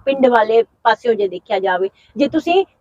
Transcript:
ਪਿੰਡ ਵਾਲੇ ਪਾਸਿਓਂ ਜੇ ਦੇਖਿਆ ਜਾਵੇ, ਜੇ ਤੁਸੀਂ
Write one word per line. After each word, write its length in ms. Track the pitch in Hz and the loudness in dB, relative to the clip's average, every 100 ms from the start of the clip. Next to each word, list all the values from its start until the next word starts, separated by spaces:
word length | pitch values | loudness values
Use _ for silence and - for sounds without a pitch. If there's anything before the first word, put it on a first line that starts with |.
ਪਿੰਡ 220 | - 277 254 | -4 0 2
ਵਾਲੇ 360 | 233 214 226 | 2 2 0
ਪਾਸਿਓਂ 520 | 220 _ 233 214 240 | 0 _ -2 0 -2
ਜੇ 140 | 214 196 | -2 -4
ਦੇਖਿਆ 300 | 175 - 202 | -6 -6 -4
ਜਾਵੇ, 300 | 190 180 196 - _ 214 | -2 -2 -4 -8 _ -4
ਜੇ 120 | 277 | -2
ਤੁਸੀਂ 360 | 320 330 359 381 _ | -2 0 -2 -2 _